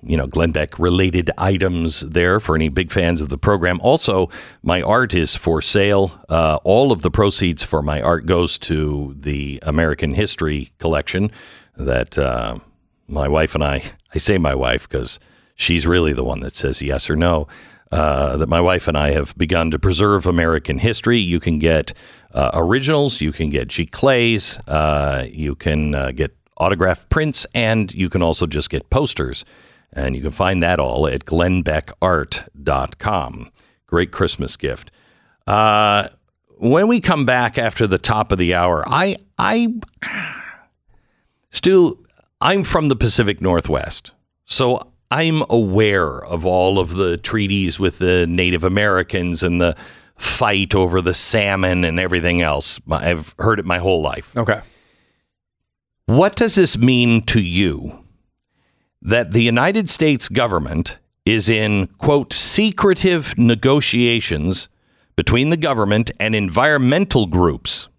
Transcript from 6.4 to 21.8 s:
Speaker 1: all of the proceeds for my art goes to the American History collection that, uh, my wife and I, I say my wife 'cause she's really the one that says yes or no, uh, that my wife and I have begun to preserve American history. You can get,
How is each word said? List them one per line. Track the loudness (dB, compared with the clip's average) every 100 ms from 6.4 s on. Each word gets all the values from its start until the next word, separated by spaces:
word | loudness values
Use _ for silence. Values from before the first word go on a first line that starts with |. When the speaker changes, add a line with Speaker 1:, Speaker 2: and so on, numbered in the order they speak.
| 2 0
Speaker 1:
all | 2 4 4
of | 2
the | 0
proceeds | 2 2 2 -2 -2
for | -2 -2
my | -2 -2
art | 0 0 2
goes | 2 2 -2
to | -4 -2 -2 -4 -6 -8
the | -6 -6 -6 -6
American | -4 0 0 0 -2
History | -2 -2 -2 -4 -4 -8 _
collection | -2 -2 -2 -4 -4 -6 -20 -20 _ -10
that, | -2 -2 -2 -2
uh, | -2 -2 -6 -10 -16 _ _ _ -10
my | -4 0
wife | 0 0
and | -2
I, | -2 -4 -8 -18 _
I | -6
say | 0 0
my | 0
wife | 0 -2 -2 -4
'cause | -8 -6 -10 _ _ _
she's | _ -2 0 2
really | 2 2
the | 0
one | -4 -6
that | -6 -4
says | -4 -4
yes | -4 -4 -2
or |
no, | 0 2 0 -4 -14 -20 -20 _
uh, | 0 0 0 0 -2
that | 0
my | 2
wife | 2 2 0
and | 0
I | 0
have | 0 -2 -4
begun | -2 0 0
to | 0
preserve | 0 2 2 2 2
American | 0 2 0 -2 -2
history. | 0 0 0 2
You | 2 -2
can | 0 0
get, | 2 2